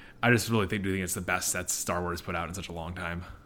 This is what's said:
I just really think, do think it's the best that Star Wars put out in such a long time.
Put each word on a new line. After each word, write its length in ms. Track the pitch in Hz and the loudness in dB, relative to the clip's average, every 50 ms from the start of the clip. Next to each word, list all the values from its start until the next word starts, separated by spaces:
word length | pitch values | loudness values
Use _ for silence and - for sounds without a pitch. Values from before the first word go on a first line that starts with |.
| - - - - | -18 -18 -6 2
I 80 | - 120 | 6 6
just 180 | 120 113 101 113 | 6 6 6 4
really 180 | 113 110 101 90 | 4 4 4 2
think, 160 | 107 107 95 | 0 0 0
do 80 | 98 | 0
think 120 | 95 95 92 | 0 0 0
it's 120 | 87 - | -2 -2
the 60 | 98 | -4
best 300 | 90 90 90 92 - - - | -2 0 0 0 2 0 0
that 180 | 90 90 - | -2 -2 -2
Star 300 | - - - - 87 87 | -2 -4 -2 0 0 0
Wars 200 | 90 87 87 87 | 0 -2 -2 -4
put 140 | - - 87 | -4 -4 -4
out 120 | 85 87 82 | -2 -2 -4
in 40 | 87 | -6
such 160 | 95 85 - | -8 -8 -8
a 20 | |
long 220 | 85 85 80 82 90 | -6 -6 -6 -6 -6
time. 300 | 92 92 85 85 87 92 - - - - | -6 -6 -6 -6 -6 -8 -10 -14 -16 -18